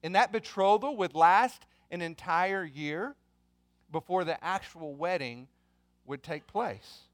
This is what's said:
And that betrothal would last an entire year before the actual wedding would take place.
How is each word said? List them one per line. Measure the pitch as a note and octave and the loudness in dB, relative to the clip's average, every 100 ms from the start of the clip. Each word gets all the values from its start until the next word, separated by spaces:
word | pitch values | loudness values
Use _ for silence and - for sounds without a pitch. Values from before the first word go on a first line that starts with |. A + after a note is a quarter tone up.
And | D#3+ F#3+ | 2 2
that | A#3 | 4
betrothal | G#3+ - - G3 G#3 C4 C4 | 0 -6 0 4 4 2 -2
would | F3+ D3 | -4 6
last | E3 F#3+ B3 - _ _ _ | 6 6 4 -2 _ _ _
an | F3 | -8
entire | E3+ E3 - E3 F#3 G3 E3+ | -8 -10 -4 0 0 -2 -6
year | C#3 D3+ D3+ A#3 C#4+ _ _ _ _ _ _ _ | -8 -8 -6 -8 -12 _ _ _ _ _ _ _
before | D#3 - F#3 E3+ | -8 -2 -2 0
the | D#3+ | -4
actual | E3 F#3+ - E3+ D#3+ C#3+ | -4 -6 -6 -14 -14 -6
wedding | E3+ F#3 C3 A#2+ C3 _ _ _ _ _ - | -2 -2 -4 -10 -18 _ _ _ _ _ -12
would | C#3+ | -12
take | - E3 - | -8 -10 -8
place. | - G#3+ G2 - - _ | -6 -6 -8 -14 -20 _